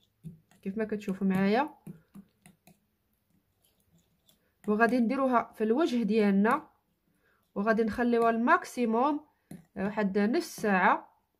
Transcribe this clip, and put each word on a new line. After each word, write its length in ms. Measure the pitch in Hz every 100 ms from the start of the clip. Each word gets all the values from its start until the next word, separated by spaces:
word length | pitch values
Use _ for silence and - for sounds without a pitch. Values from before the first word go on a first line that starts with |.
| _ _ 160 - _ _
كيف 160 | 196 214
ما 80 | 214
كتشوفوا 420 | 208 - 190 190
معايا، 420 | 190 196 226 302 - - - _ 196 - _ - _ _ _ _ _ _ _ _ _ _ _ _ _ _ _ _ _ _ _ _ _ -
وغادي 320 | 208 226 254
نديروها 520 | 226 269 262 233 -
في 100 | -
الوجه 400 | 220 247 320 247
ديالنا، 640 | 202 220 202 196 214 294 - _ _ _ _ _ _ _ _ 196
وغادي 280 | 214 226
نخليوها 460 | 226 247 240 233 226
الماكسيموم 880 | 226 247 359 - 254 233 226 285 294 - _ - - - 185
واحد 420 | 196 214 202 202
نص 380 | 208 320 339 -
ساعه. 540 | 214 185 202 320 - _ _ _